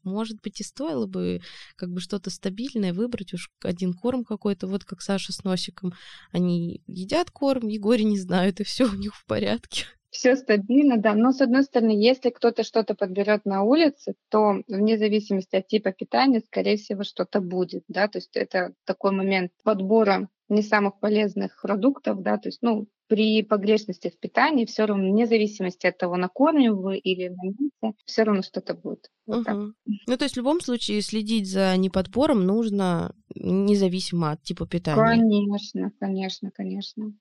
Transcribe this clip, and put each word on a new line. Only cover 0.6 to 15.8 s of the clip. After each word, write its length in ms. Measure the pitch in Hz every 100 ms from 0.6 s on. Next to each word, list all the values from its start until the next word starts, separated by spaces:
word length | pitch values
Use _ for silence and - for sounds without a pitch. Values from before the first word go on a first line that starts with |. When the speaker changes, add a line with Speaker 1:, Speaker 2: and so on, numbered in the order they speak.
Speaker 1:
и 20 |
стоило 420 | 208 - 302 277 208
бы 340 | 185 180 180 - - - _
как 120 | 180
бы 80 | 180
что-то 280 | 180 202 196
стабильное 640 | - 196 190 269 240 190
выбрать, 400 | 175 247 240 190
уж 180 | 175 - _
один 300 | - 175 185
корм 300 | 180 240 254 226
какой-то, 420 | 214 208 196 185
вот 180 | 196 -
как 160 | 185
Саша 320 | - 196 -
с 100 | -
Носиком. 500 | 190 185 - - 180 175 - - -
Они 500 | 175 180 175 170 - -
едят 440 | 185 190 311 349
корм, 380 | - 277 262 226
и 80 | 214
горе 240 | 202 240 214
не 140 | 202
знают, 400 | 180 180 190 196
и 20 |
все 260 | 202 - 254
у 40 | 196
них 200 | 202 -
в 100 | -
порядке. 600 | 208 202 233 - - - _ _
Speaker 2:
Все 240 | - 254 269
стабильно, 600 | - 208 196 262 294 233
да. 160 | 214
Но, 180 | 208 240
с 80 | 262
одной 220 | 269 254
стороны, 280 | 277 247 226
если 380 | 208 226 254 254
кто-то 340 | 240 233 233
что-то 320 | 214 226 214 208
подберет 460 | 196 185 202 208 202
на 180 | 196
улице, 500 | 208 294 320 - - - _
то 320 | 214 208 190 -
вне 300 | 190 214 220
зависимости 600 | 214 208 208 196 185 190
от 100 | -
типа 240 | 214